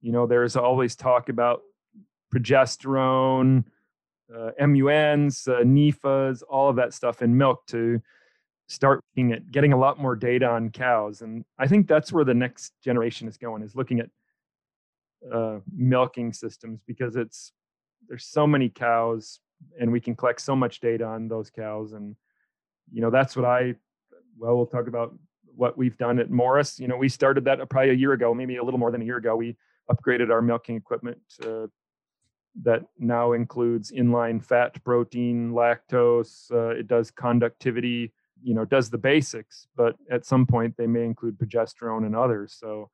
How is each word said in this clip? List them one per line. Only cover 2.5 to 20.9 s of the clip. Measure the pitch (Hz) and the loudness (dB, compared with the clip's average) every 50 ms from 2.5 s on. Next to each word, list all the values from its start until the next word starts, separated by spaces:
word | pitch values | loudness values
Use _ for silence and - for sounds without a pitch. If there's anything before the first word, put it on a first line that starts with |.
| 139 135 131 120 - - - 135 135 135 131 131 131 131 131 131 131 131 131 131 131 127 117 - _ _ _ _ _ _ _ _ _ _ _ _ 117 | 4 4 4 2 -2 -6 -6 -4 -2 0 2 2 2 2 2 2 2 2 4 4 4 4 2 0 _ _ _ _ _ _ _ _ _ _ _ _ -14
uh, | 117 117 113 - - | -10 -10 -10 -4 -2
M | 143 143 147 | 2 2 4
U | 139 135 139 | 4 4 4
Ns, | 147 156 151 151 151 147 147 143 131 - - 131 | 4 4 4 2 2 2 0 0 -2 -4 -4 -2
uh, | 127 120 120 | 0 2 4
nefas, | 123 135 143 147 151 139 - - 139 135 135 135 135 131 120 - - | 6 6 6 6 4 2 0 -2 -2 0 0 0 -2 -4 -6 -8 -4
all | 135 135 139 139 | 0 2 2 2
of | 131 120 | 2 2
that | 123 117 - | 0 -2 -2
stuff | - - 120 117 - | -4 -4 -4 -2 0
in | 123 117 120 127 | 0 2 4 4
milk | 139 131 120 - _ - | 4 4 2 0 _ -8
to | - 117 117 117 120 117 - _ _ _ _ _ _ _ _ _ _ _ _ - | -6 -2 -2 0 -2 -2 -4 _ _ _ _ _ _ _ _ _ _ _ _ -20
start | - - - 135 135 131 - _ | -4 0 2 2 2 2 -2 _
looking | _ - 127 120 113 | _ 0 0 0 0
at | 110 - - | -2 -6 -4
getting | - 143 143 147 143 | 0 2 4 4 6
a | 127 | 6
lot | 131 135 135 - | 4 2 2 0
more | 139 131 123 | -4 -4 -4
data | 110 120 120 123 127 127 120 | -2 -2 0 0 2 2 2
on | 117 113 113 110 | 0 0 -2 -6
cows. | 107 - 127 127 120 113 107 104 104 - | -6 -4 -2 0 0 0 0 -4 -8 -12
And | 117 110 110 117 117 - _ - | -14 -12 -12 -12 -14 -16 _ -4
I | 131 135 | 0 4
think | 185 208 196 - | 4 4 6 6
that's | 156 156 156 - - | 4 2 2 2 2
where | 170 147 | 2 2
the | 131 123 | 4 4
next | 120 123 123 - - - - - _ _ | 2 0 0 -4 -10 -20 -20 -20 _ _
generation | 135 123 120 113 117 113 - 120 113 | -2 -2 0 -2 -2 -4 -8 -12 -14
is | 101 - | -14 -14
going, | - 117 113 107 107 | -12 -12 -10 -10 -12
is | 107 107 | -10 -8
looking | 131 131 - 127 117 | -8 -4 -2 -2 -4
at, | 113 - _ _ _ _ _ _ _ _ _ _ _ _ _ _ _ _ _ _ _ _ _ _ - 127 117 | -4 -6 _ _ _ _ _ _ _ _ _ _ _ _ _ _ _ _ _ _ _ _ _ _ -14 -8 -6
uh, | 117 113 110 107 104 95 - - | -6 -4 -6 -6 -10 -12 -14 -6
milking | 165 127 127 131 127 127 123 - - 120 117 | -2 0 2 2 2 2 0 -2 -6 -8 -8
systems, | 113 - - 110 - _ - 113 110 110 - - | -8 -10 -12 -14 -14 _ -16 -16 -16 -16 -14 -16
because | 117 - 131 120 110 127 | -10 -8 -8 -6 -4 -6
it's, | 117 110 - - - - _ _ _ _ _ _ _ _ _ _ _ _ | -6 -6 -10 -16 -20 -20 _ _ _ _ _ _ _ _ _ _ _ _
there's | 127 120 - | -18 -18 -18
so | - - 151 151 151 | -6 -2 0 2 4
many | 147 139 131 117 | 4 2 2 -2
cows | - - 123 117 117 117 113 113 117 113 110 - - - _ _ _ _ - - _ - | -2 -2 0 0 2 2 2 0 -2 -6 -8 -14 -20 -20 _ _ _ _ -20 -20 _ -4
and | 123 113 | -2 -2
we | 117 120 | 0 -2
can | - 123 117 | -2 -4 -6
collect | - - 123 120 - | -2 -2 -2 -2 -2
so | - - 135 | -4 -2 -2
much | 135 127 120 - - | 0 0 -2 -4 -4
data | - 117 | -4 -2